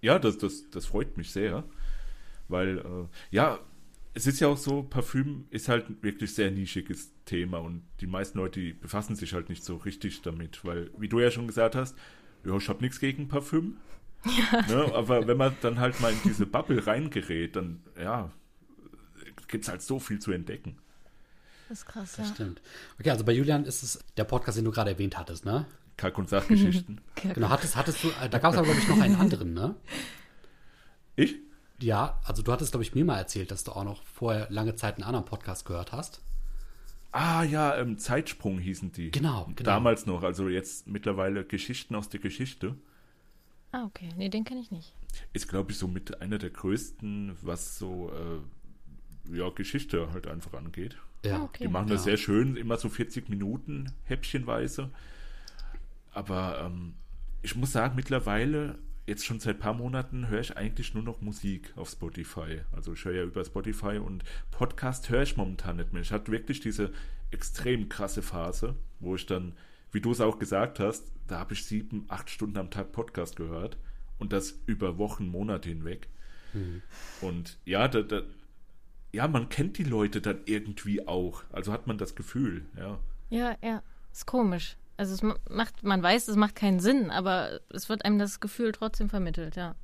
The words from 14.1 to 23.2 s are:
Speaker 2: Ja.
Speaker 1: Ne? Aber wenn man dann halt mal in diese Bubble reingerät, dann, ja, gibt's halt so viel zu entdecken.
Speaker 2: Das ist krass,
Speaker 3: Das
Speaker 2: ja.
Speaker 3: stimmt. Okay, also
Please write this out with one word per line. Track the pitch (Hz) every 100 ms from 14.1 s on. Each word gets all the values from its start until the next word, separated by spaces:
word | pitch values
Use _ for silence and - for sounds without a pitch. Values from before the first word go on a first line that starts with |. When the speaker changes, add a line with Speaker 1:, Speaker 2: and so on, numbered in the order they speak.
| - 226
Speaker 2:
Ja. | 240 226 233 202
Speaker 1:
Ne? | 120 147 -
Aber | 113 123 107
wenn | 127
man | 135 131
dann | 120 120
halt | 123 127
mal | 117
in | 113 196
diese | - -
Bubble | 123 151 127 104
reingerät, | 113 151 113 - 82 82 98
dann, | 90 85 - -
ja, | 87 120 87 - - - - - - - - - - - -
gibt's | 113 104
halt | 90
so | - -
viel | - 104
zu | 104
entdecken. | 87 85 - - - - - - - - - - - -
Speaker 2:
Das | 226
ist | -
krass, | 220 196 -
Speaker 3:
Das | 107
Speaker 2:
ja. | -
Speaker 3:
stimmt. | 104 85 - - - -
Okay, | 113
also | 120